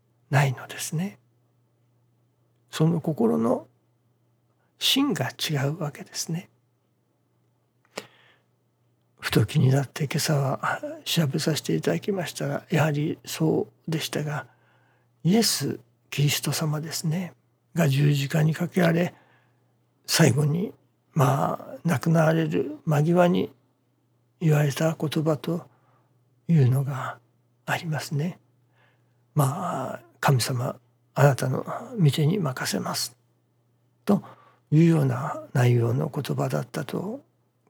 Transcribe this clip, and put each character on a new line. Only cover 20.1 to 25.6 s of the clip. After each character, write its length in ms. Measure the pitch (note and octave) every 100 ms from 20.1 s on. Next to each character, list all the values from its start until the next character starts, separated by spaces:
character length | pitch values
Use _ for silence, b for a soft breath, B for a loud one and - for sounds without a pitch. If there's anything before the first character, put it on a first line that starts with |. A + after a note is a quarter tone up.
| - D#3
後 120 | A#2+
に、 280 | D3 E3 A3 - _ _ _
ま 640 | - C3+ C3+ - - - C4+
あ、 20 |
亡 160 | E3+ D3+
く 100 | -
な 140 | E3
ら 80 | D#3
れ 160 | E3 D#3
る 300 | - C#4 D4+ -
間 160 | D3
際 260 | D3+ F3 F3+
に 240 | F3+ - - _ _ _ _ _ _ _ _
言 120 | E3
わ 100 | D3
れ 100 | D3
た 240 | C3+ D#3+ D#3+
言 260 | D#3 D#3+
葉 120 | D3+ D3+
と 300 | - E3+